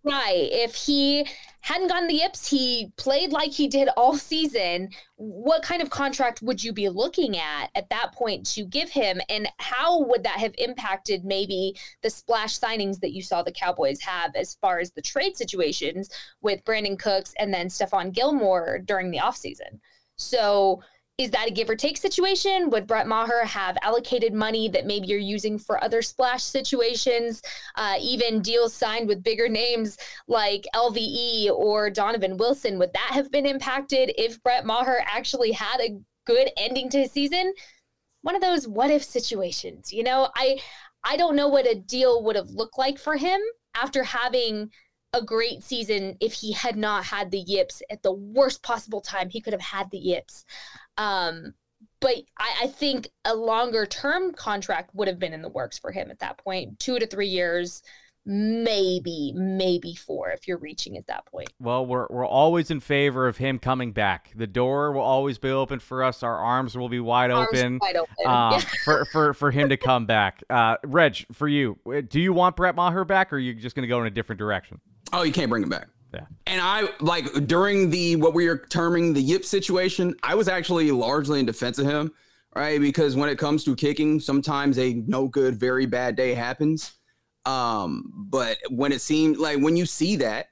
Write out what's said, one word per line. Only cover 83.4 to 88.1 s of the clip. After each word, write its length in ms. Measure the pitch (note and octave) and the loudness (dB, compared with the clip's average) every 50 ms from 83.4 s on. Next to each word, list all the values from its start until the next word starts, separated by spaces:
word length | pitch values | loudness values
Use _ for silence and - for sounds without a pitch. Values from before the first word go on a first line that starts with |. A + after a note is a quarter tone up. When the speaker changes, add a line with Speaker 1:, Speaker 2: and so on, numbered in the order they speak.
| D#3 D3 D3+ D3+ - | 2 2 2 2 2
Speaker 3:
to 100 | D3+ B2+ | 0 0
kicking, 460 | - D3+ C#3+ D3 D3 D3+ D3+ D3+ D3+ | 2 2 2 2 4 2 4 2 2
sometimes 580 | - - C#3 C#3 C3+ D3+ D3 C#3 C#3+ C#3+ C3 C3 | 2 2 2 2 2 2 0 2 2 2 4 4
a 160 | B2+ B2+ A#2+ A#2+ A2 - | 2 2 0 0 0 0
no 180 | A#2+ C3 C3+ | 0 0 0
good, 300 | C3 - C#3 C3+ C3 A#2+ | 2 2 4 4 4 2
very 300 | G#2 B2 B2+ B2+ C3 C3+ | 2 0 2 2 2 2
bad 280 | A#2+ A2+ B2 B2+ B2 A2+ | 2 0 0 0 0 2
day 180 | A2+ C3 B2+ A#2+ | 2 2 2 2
happens. 580 | A#2+ A#2 B2 B2+ - D#3 D3+ D#3+ D#3 - - - _ _ _ _ _ _ _ _ _ _ | 0 -2 -4 -2 0 2 2 2 0 -4 -10 -14 _ _ _ _ _ _ _ _ _ _
Um, 680 | C3 C3 C3 B2 A#2 A2+ G#2+ F#2+ E2 C#2 - - - | -2 0 2 2 2 0 0 0 -2 -4 -4 -8 -12